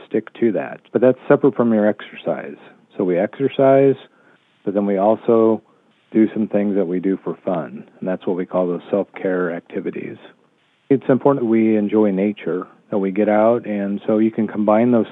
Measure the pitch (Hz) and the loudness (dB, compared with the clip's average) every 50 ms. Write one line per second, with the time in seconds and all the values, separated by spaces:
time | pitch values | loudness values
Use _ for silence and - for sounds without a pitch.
0 | - - - 113 - - - - 117 113 92 78 67 62 - - _ _ - 107 | -12 -6 -6 -6 -6 -6 -6 -2 -2 0 -2 -2 -6 -8 -12 -18 _ _ -2 2
1 | 120 127 127 - - - 143 135 - 135 - - 120 117 113 107 104 107 104 - | 2 2 2 2 2 2 2 4 2 0 0 2 0 2 2 2 2 0 0 -2
2 | - - - - - 85 78 64 - 69 73 - - - - _ _ _ - - | -8 -20 -18 -10 -6 -6 -6 -6 -8 -14 -16 -18 -20 -20 -20 _ _ _ -8 -4
3 | 101 90 90 85 101 107 - - 139 131 - - 135 135 135 135 139 139 131 - | -2 -2 0 -2 -2 -4 -4 -4 -6 -4 0 2 4 4 6 6 6 4 2 0
4 | - - _ _ _ _ _ _ _ _ _ _ - 107 92 101 101 101 101 95 | -6 -20 _ _ _ _ _ _ _ _ _ _ -8 -4 -2 -2 -2 0 0 0
5 | 98 107 107 104 - - 117 113 110 113 110 107 - _ _ _ _ _ _ _ | 2 2 0 0 2 2 4 4 4 2 2 -2 -6 _ _ _ _ _ _ _
6 | _ _ - 110 110 101 - 110 107 98 - 101 101 104 95 101 92 82 90 90 | _ _ 2 2 2 2 2 -4 -4 -2 -2 -2 -2 0 -2 -2 -2 -2 -2 -2
7 | 82 95 95 - - - 82 - - 98 90 82 71 62 64 - - - _ - | -2 -2 -4 -4 -4 -8 -10 -6 -6 -4 -4 -4 -6 -8 -12 -18 -18 -18 _ -10
8 | - 92 92 - - - 90 87 90 - - 92 90 87 87 85 - - 104 98 | -6 -6 -6 -6 -4 -6 -4 -4 -6 -4 -2 -2 -2 -2 -4 -6 -6 -4 -4 -4
9 | 92 _ - - - 95 92 90 90 85 82 85 - - - 98 - 87 - - | -4 _ -8 -8 -6 -4 -2 -2 -4 -4 -6 -8 -12 -12 -10 -10 -8 -8 -10 -10
10 | - - - - - - _ _ _ _ _ _ _ _ _ _ _ - 139 127 | -12 -14 -14 -16 -20 -20 _ _ _ _ _ _ _ _ _ _ _ -2 -2 0
11 | - - 131 120 - 143 139 135 120 110 113 113 110 110 110 107 104 98 104 107 | 2 0 0 2 2 2 0 0 0 0 2 2 2 2 2 0 0 0 2 2
12 | 107 101 95 95 98 104 101 - - - 82 92 87 - - _ _ - 110 101 | 2 2 2 0 -2 -2 -4 -6 -6 -6 -6 -6 -8 -10 -16 _ _ -6 -4 -4
13 | 95 95 92 104 104 104 104 107 110 117 120 117 - 104 104 101 101 98 101 101 | -4 -2 -2 0 0 2 2 2 4 2 2 0 -2 -6 -6 -4 -4 -4 -6 -6
14 | - - 110 107 110 110 - 113 107 101 - 104 104 107 107 110 120 123 120 113 | -4 -2 0 2 2 0 0 -2 -4 -4 -2 -2 0 2 2 4 4 2 2 2
15 | 104 - | 0 -2